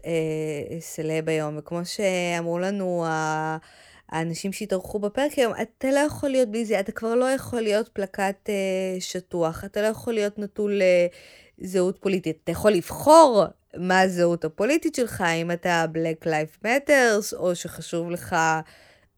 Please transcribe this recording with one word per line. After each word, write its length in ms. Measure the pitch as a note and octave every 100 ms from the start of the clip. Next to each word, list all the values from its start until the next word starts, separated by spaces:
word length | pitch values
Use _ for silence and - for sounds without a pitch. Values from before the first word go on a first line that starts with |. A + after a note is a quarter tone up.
| D#3+
אה, 720 | E3 D#3+ D#3 D#3 D3 - E3
סלב 500 | - - D#3 D#3+ D#3+
היום, 280 | D#3 D3+ D3+
וכמו 280 | D3 E3+ F3
שאמרו 720 | - G3 F3+ F3 E3+ E3+ E3+
לנו 460 | F#3+ G3+ F#3 F3 E3
ה-, 520 | D#3 D#3 D#3 D#3 D#3+ - - - - -
האנשים 440 | D#3+ E3 E3 G3
שהתארחו 460 | F#3+ G#3 F#3 - G#3
בפרק 320 | G3+ C4 D4 C#4+
היום, 160 | A#3+ -
אתה 300 | A3 - C4
לא 80 | C#4
יכול 300 | D4+ - C#4+
להיות 200 | C4 A#3
בלי 140 | A3+ G#3+
זה, 140 | G3
אתה 120 | G3+
כבר 240 | - A3+ A#3+
לא 100 | B3+
יכול 360 | C4+ - A#3
להיות 280 | A3 G#3 A3+
פלקט, 560 | - G3 - G3 G3 -
אה, 40 | G3+ F#3+ F#3 F#3 F#3
שטוח, 640 | - F#3 - F3 E3 E3 G3
אתה 160 | G#3
לא 60 | G#3+
יכול 260 | A3 A#3+
להיות 260 | A3 G3+ G#3
נטול, 420 | G3+ - G#3 G3+
אה, 260 | F#3 F3+ F3 - - - _ -
זהות 360 | F#3 F#3 F3+ F#3+
פוליטית. 360 | G3 F#3+ D#3+ D#3
אתה 80 | -
יכול 200 | E3 G#3+
לבחור 720 | F#3 - - C#4+ D#4+ D4+ G#3 D#3+ - _ D#3
מה 220 | F#3 F#3
הזהות 460 | F#3+ F3 E3+ E3+ D#3+
הפוליטית 500 | - A3+ D#4 D#4+ -
שלך, 260 | A#3 -
אם 300 | F3 E3 E3+
אתה 340 | F3 F3+ E3+ D#3+
Black 320 | D#3+ E3 D#3+ E3+
Lives 380 | D#3 D#3 _ G#3+
Matters, 680 | C#4 C#4+ C#4+ A#3+ G#3+ G#3 -
או 200 | F3+ F3
שחשוב 540 | F3 - - E3+ E3+
לך 260 | E3+ - E3+ D#3+ D#3+ D#3 - - _ _